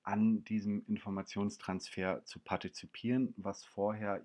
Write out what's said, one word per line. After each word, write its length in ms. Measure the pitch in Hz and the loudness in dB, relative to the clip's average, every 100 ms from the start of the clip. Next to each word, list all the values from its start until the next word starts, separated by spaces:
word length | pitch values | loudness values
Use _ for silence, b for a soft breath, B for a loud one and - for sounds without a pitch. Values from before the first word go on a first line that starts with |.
an 420 | - 104 110 107 | 0 4 6 6
diesem 400 | - 107 101 101 - | 2 0 2 0 0
Informationstransfer 1300 | 104 104 98 95 104 101 - - 92 - - 92 92 - | -2 -2 -4 -2 0 -2 -2 -4 -4 -4 0 2 0 -2
zu 120 | - | -12
partizipieren, 920 | - 95 92 - 85 - 117 127 127 - | -2 -2 -2 -10 -14 -4 0 2 0 -2
was 260 | 98 98 | -6 -6
vorher 560 | - - 101 107 104 98 | -8 -2 0 0 -2 -2